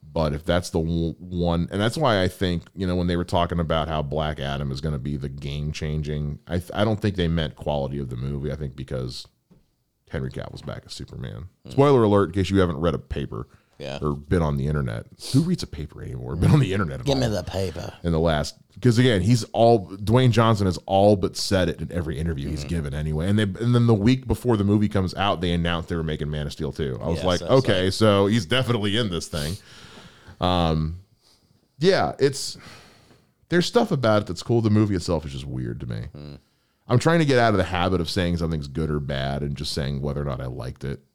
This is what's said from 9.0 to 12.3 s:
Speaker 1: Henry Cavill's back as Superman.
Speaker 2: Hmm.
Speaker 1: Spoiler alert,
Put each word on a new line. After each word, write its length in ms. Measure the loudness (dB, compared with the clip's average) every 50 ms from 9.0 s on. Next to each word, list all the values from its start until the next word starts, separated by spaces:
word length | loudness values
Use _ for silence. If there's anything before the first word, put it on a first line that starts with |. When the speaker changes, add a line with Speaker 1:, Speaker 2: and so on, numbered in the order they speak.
| -8 -8 -10 -12 -14 -16 _ _ _ _ _ _ _ _ _ _ _ _ _ _ _ _
Speaker 1:
Henry 220 | -8 -8 -8 -6
Cavill's 320 | -8 -10 -12 -12 -12 -14 -12
back 200 | -12 -12 -12 -14
as 80 | -16 -16
Superman. 520 | -16 -14 -14 -12 -12 -12 -12 -12 -14 -16 -16 _ _ _
Speaker 2:
Hmm. 60 | -8
Speaker 1:
Spoiler 320 | 2 4 6 6 8 6 6
alert, 220 | 6 6 6 4 4